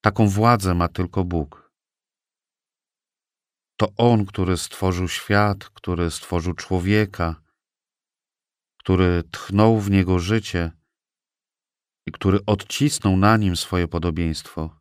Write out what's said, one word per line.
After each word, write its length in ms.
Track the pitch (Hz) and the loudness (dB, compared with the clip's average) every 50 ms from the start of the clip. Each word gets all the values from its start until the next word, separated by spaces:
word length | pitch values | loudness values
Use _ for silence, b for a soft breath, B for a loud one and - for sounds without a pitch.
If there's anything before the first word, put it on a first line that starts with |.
Taką 260 | - 110 101 - 110 | 0 0 2 2 2
władzę 480 | 101 95 104 110 120 123 104 95 92 87 | 2 2 2 4 4 4 2 2 0 0
ma 120 | 87 87 | 0 -2
tylko 360 | 85 - - 90 87 - 95 92 | -2 -2 -4 -6 -4 -2 -4 -4
Bóg. 480 | 87 87 82 73 69 - - _ _ _ _ _ _ _ _ _ _ _ _ _ _ _ _ _ _ _ _ _ _ _ _ _ _ _ _ _ _ _ _ _ _ _ _ _ _ _ _ _ _ _ | -2 -2 -4 -4 -6 -10 -20 _ _ _ _ _ _ _ _ _ _ _ _ _ _ _ _ _ _ _ _ _ _ _ _ _ _ _ _ _ _ _ _ _ _ _ _ _ _ _ _ _ _ _
To 100 | - 110 101 - | -4 -4 -2 0
On, 280 | - 117 120 120 107 101 | 2 4 4 4 4 2
który 320 | 98 - - 92 90 90 | -2 -4 -4 0 0 0
stworzył 500 | 82 - - - - 95 92 90 90 92 | -2 -4 -10 -8 -2 -2 -2 0 -2 -4
świat, 640 | 85 - - - - 101 101 104 104 98 101 - - | -6 -6 -10 -4 0 2 2 2 2 -2 -4 -10 -20
który 420 | _ - - 98 90 85 87 82 | _ -12 -6 -6 -2 -2 -2 -2
stworzył 420 | - - - - 90 87 82 90 82 | -4 -8 -8 -4 -4 -4 -2 -4 -6
człowieka, 880 | - - - 95 90 87 95 104 107 107 98 - - 87 82 80 - _ _ _ _ _ _ _ _ _ _ _ _ _ _ _ _ _ _ _ _ _ _ _ _ _ _ _ _ | -6 -6 -4 -4 -2 0 2 2 2 0 0 -4 -4 -4 -4 -4 -8 _ _ _ _ _ _ _ _ _ _ _ _ _ _ _ _ _ _ _ _ _ _ _ _ _ _ _ _
który 440 | _ - 92 90 92 87 87 87 82 - | _ 0 2 4 4 2 2 0 -4 -6
tchnął 480 | - - - - 95 101 107 113 113 107 | -14 -14 -10 -2 2 4 6 6 4 2
w 120 | 101 101 | 2 2
niego 280 | 98 95 90 92 92 90 | 2 2 4 2 0 0
życie 520 | 85 95 110 110 101 - - 87 85 82 - _ _ _ _ _ _ _ _ _ _ _ _ _ _ _ _ _ _ _ _ _ _ _ _ _ _ | 0 0 -2 -2 -2 -4 -4 -4 -4 -4 -8 _ _ _ _ _ _ _ _ _ _ _ _ _ _ _ _ _ _ _ _ _ _ _ _ _ _
i 60 | - | -16
który 280 | - - - 95 95 101 101 | -12 -2 0 2 2 2 2
odcisnął 720 | 104 104 95 - - - - 143 147 - - - 101 95 | -2 -2 -2 -4 -10 -4 -2 0 0 -2 0 0 0 2
na 200 | 95 98 107 113 | 4 4 4 4
nim 180 | 110 104 95 87 | 4 2 0 -2
swoje 320 | - - - 95 90 87 | -2 -4 -4 -2 -2 -2
podobieństwo. 920 | 80 - 87 82 87 80 85 85 82 78 - - - - - 80 78 - _ | -2 -4 -4 -4 -2 -2 -2 -4 -4 -4 -6 -10 -14 -10 -10 -10 -10 -12 _